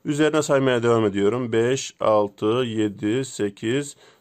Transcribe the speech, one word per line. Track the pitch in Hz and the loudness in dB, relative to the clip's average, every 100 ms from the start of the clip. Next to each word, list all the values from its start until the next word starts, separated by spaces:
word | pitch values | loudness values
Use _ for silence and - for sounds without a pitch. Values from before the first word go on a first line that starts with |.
Üzerine | - 147 156 156 | -6 0 2 2
saymaya | 147 139 131 123 | 2 2 2 2
devam | 117 117 107 | 2 2 2
ediyorum. | 98 101 120 120 | 2 0 0 -2
Beş, | 113 120 135 - - | 0 0 0 -6 -4
altı, | 110 107 101 - 107 | 2 2 0 -2 -2
yedi, | 120 123 110 107 98 104 123 | 0 -2 -2 -2 -2 -4 -4
sekiz, | 135 - 104 101 110 131 143 - - _ | -4 -6 -6 -4 -4 -4 -6 -14 -20 _